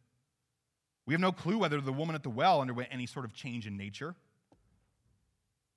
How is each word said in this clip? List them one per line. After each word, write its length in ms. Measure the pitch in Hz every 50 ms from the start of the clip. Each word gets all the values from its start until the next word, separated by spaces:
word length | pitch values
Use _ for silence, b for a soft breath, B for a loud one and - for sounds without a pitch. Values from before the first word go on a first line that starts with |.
| _ _ _ _ _ _ _ _ _ _ _ _ _ _ _ _ _ _ _ _ -
We 80 | 123 151
have 80 | 170
no 100 | 185 190
clue 260 | 185 - - 170 196 226
whether 220 | 190 156 147 147
the 140 | 139 135 131
woman 220 | 139 160 165 160
at 80 | 151 -
the 60 | 139
well 300 | 110 120 156 190 180 147
underwent 320 | 131 127 120 120 123 120
any 140 | 135 123 123
sort 180 | 117 - 147 123
of 100 | 110 -
change 320 | - - 123 117 123 110
in 120 | 107 101 98
nature. 380 | 101 104 101 - 135 165 180 - _ _ _ _ _ _ _ _ _ _ _ _ _ _ _ _ _ _ _ _ _ _ _ _ _ _ _ _ _ _ _